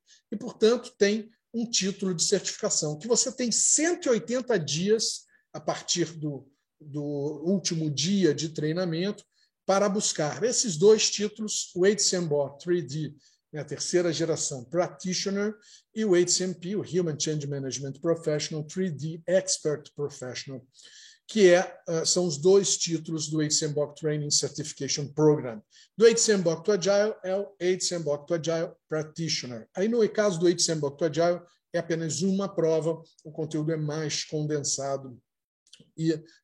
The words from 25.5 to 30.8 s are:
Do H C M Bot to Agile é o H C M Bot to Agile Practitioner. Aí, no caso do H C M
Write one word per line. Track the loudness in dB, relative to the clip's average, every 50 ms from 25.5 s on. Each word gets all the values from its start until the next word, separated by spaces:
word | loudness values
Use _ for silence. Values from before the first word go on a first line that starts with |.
| -10 -12 -14 _ _ -20 -20 _ _
Do | 6 6
H | 6 6
C | 6 4 2 2
M | 4 2
Bot | 0 0 0 0
to | 0
Agile | 0 2 2 2 4 4 2 2 0 -4 -6
é | -4 -4
o | -4 -4 -6 -8 -2
H | 0 0 0 0
C | -2 -4 -4
M | -2 -2
Bot | -2 -2 -2 -2
to | -2 -2
Agile | -2 0 -2 -2 -2 -2 -6 -8 _ _ -6
Practitioner. | -4 -4 -4 -4 -6 -6 -4 -4 -4 -4 -6 -8 -10 -12 -14 _ -4
Aí, | -2 0
no | 2 2 4 2 2
caso | 2 2 0 2 2 2
do | 4
H | 4 4 4
C | 2 0
M | 0 0